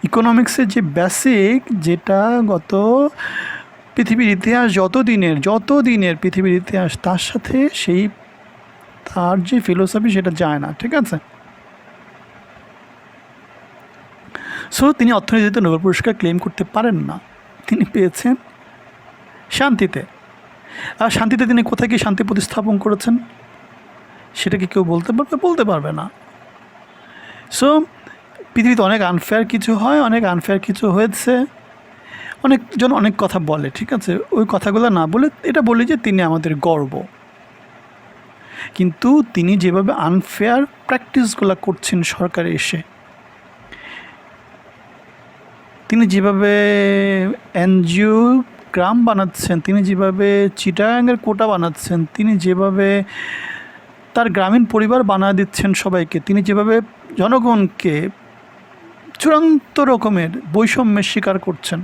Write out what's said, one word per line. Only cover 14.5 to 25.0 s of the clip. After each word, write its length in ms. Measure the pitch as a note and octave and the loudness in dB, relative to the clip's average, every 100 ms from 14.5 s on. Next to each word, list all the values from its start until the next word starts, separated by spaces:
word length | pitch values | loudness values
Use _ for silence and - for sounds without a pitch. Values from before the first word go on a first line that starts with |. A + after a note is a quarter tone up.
| - - | -18 -12
So, 220 | - C4+ | 0 0
তিনি 180 | D4+ A#3+ | 4 2
অর্থনীতিতে 480 | A3 - A3+ G#3 G#3+ | 2 0 0 2 2
নোবেল 180 | F3+ D#3+ | 0 2
পুরস্কার 340 | F#3 F3 A#3+ | 0 0 -2
ক্লেম 240 | G#3+ E3+ F3 | -2 -2 -2
করতে 260 | F3+ - | -4 -8
পারেন 320 | F3+ G#3+ A#3 F3 | -6 -2 0 -2
না। 240 | C#3+ F#2+ - - - - - | -4 -10 -14 -20 -20 -20 -4
তিনি 180 | A3 - | -2 -2
পেয়েছেন 500 | A#3 F#3 - B3 B3+ - - - - - - - - - - - | 0 0 0 -2 -2 -6 -20 -20 -20 -20 -20 -20 -20 -20 -20 -12
শান্তিতে। 540 | - C#4 A3 F#3 C#3 - - - - - - - - - - | -2 0 2 0 -2 -12 -18 -20 -20 -20 -20 -20 -16 -16 -4
আর 100 | A3+ | -2
শান্তিতে 360 | - A3 A#3 A#3 | 0 0 2 2
তিনি 180 | A#3+ | 2
কোথায় 260 | A#3 A#3 A#3+ | 0 -2 0
কি 80 | A3+ | 0
শান্তি 260 | G#3+ G3 | 0 -2
প্রতিস্থাপন 540 | G3+ G#3 - - G#3 G3+ | 0 -2 -2 -4 -2 0
করেছেন, 400 | G#3+ G#3 A#3 A#3+ - - - - - - - - - - - | 0 -2 0 -2 -2 -20 -20 -20 -20 -20 -20 -20 -20 -20 -20
সেটা 240 | - - F#3+ | -6 -4 -2
কি 100 | F3+ | -2
কেউ 160 | G3 | 0
বলতে 280 | F3 E3+ | 0 -2